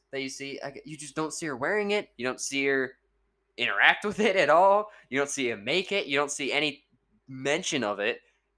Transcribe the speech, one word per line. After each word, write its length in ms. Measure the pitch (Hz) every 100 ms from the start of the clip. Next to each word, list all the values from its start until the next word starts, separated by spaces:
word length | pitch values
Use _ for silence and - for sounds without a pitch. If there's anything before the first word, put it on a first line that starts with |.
| _
that 100 | 135
you 80 | 135
see, 320 | - 139 139
I 120 | 143
g-, 100 | 127
you 120 | 151 151
just 180 | 151
don't 180 | - 156
see 140 | - 160
her 100 | 123
wearing 360 | 147 208 202
it. 180 | 208 - -
You 100 | 127
don't 140 | 127
see 260 | - 139 139
her 260 | 135 131 - _ _ _ _ _ -
interact 480 | 117 101 143 175
with 160 | 208 196
it 160 | 214 190
at 140 | 143
all. 400 | 160 196 202 208 - -
You 80 | 135
don't 120 | 143
see 200 | 139 123
him 140 | 104
make 260 | 110 175 185
it. 160 | 196 143
You 100 | 139
don't 140 | 143
see 220 | - 131
any 320 | 135 151 139 _ _ _ _ -
mention 540 | 131 139 165 180 147
of 160 | 107 101
it. 220 | 104 - _ _ _